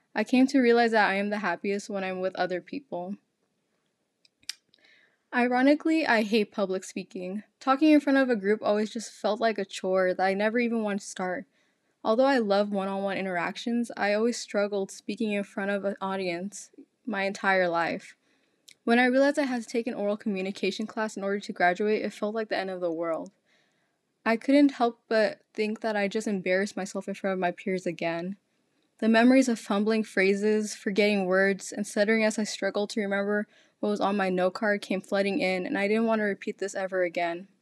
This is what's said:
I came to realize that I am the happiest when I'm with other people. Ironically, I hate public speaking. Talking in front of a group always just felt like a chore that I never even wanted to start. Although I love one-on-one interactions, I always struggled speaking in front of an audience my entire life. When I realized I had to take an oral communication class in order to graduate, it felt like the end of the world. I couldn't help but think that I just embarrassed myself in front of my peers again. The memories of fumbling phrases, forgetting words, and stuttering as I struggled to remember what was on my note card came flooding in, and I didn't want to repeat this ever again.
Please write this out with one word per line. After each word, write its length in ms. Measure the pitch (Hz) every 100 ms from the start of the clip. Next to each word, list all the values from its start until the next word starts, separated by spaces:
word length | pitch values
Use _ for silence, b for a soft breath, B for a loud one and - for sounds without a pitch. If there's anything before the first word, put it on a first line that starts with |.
| b
I 100 | -
came 220 | 220 254 262
to 120 | 277
realize 320 | 240 233 233
that 180 | 220 190
I 60 | 196
am 160 | 208
the 80 | 208
happiest 500 | 196 170 202 202 -
when 140 | 196
I'm 180 | 190 185
with 140 | 185 -
other 260 | 180 180
people. 540 | - - - 175 180 202 _ _ _ _ _ _ _ _ _ _ _ _ - - _ _ b b b b _
Ironically, 720 | 247 247 247 269 302 320 320 -
I 160 | 220
hate 300 | 208 226 202
public 320 | - 190 190
speaking. 580 | - 202 180 190 180 208 - _
Talking 320 | 262 269 311
in 80 | 294
front 200 | 285 269
of 100 | 254
a 60 | 226
group 260 | 196 220
always 300 | 202 208 214
just 180 | 233 -
felt 300 | - 208 214
like 160 | 226 208
a 80 | 190
chore 480 | - 190 190 185
that 100 | 180
I 120 | 190 196
never 240 | 214 240
even 240 | 233 226
wanted 160 | 208 202
to 80 | -
start. 380 | - 185 180 - _ _ _ _ _ 220
Although 200 | 220 269
I 140 | 269
love 320 | 208 196 208
one-on-one 460 | 202 190 196 196 185
interactions, 720 | 190 175 170 - 240 240 233 -
I 180 | 202
always 240 | 208 233 233
struggled 540 | - 208 202 202 196
speaking 400 | - - 202 220
in 140 | 202 196
front 260 | - 196
of 140 | 202 196
an 100 | 202
audience 680 | 190 190 185 170 196 - - - - _ -
my 180 | 196
entire 460 | 196 196 196 190 175
life. 460 | 170 165 185 - - _ _ _ _ _ -
When 160 | - 240
I 60 | 254
realized 340 | 262 277 285
I 40 |
had 180 | 269 247
to 60 | -
take 200 | 240 233
an 60 |
oral 240 | 208 202 208
communication 680 | 220 190 190 202 190 202 220
class 300 | 233 220 -
in 80 |
order 160 | 196 202
to 140 | -
graduate, 500 | - 180 180 214 214
it 80 | 208
felt 240 | - 208 226
like 140 | 220
the 80 | 208
end 120 | 190
of 120 | 185
the 100 | 175
world. 400 | 165 170 160 185 _ _ _ _ _ _ _ _ _ 220
I 100 | 226
couldn't 380 | - 285 285
help 260 | - 240 233 -
but 320 | 220 208 - _
think 260 | - 214 220
that 160 | 226 208
I 140 | 202
just 180 | 220 220
embarrassed 480 | 196 185 185 208 -
myself 320 | 190 196 190
in 60 |
front 200 | 196 196
of 60 | 190
my 120 | 180
peers 340 | 175 208 185 180
again. 500 | 165 170 170 180 202 _ _ _ _ _ -
The 80 | 220
memories 400 | 226 247 262 262
of 120 | 226
fumbling 440 | - 202 214 220
phrases, 720 | 214 - 190 202 214 214 214 -
forgetting 500 | 220 196 208 208 180
words, 460 | 185 196 190 -
and 160 | - 208
stuttering 360 | 220 202 226
as 140 | 214 220
I 60 |
struggled 460 | 208 - 196 202 208
to 100 | 233
remember 460 | - - 202 104 107 b b b
what 100 | 208
was 120 | 208
on 160 | 190 202
my 120 | 190
note 240 | 180 180
card 280 | 185 214 202
came 200 | - 185
flooding 380 | - 196 202 190
in, 260 | 185 185 180
and 120 | 190
I 100 | 202
didn't 180 | 220 226
want 140 | 220
to 40 |
repeat 340 | 208 196 - -
this 180 | 196 196
ever 280 | 190 185
again. 440 | 175 175 170 170 196 _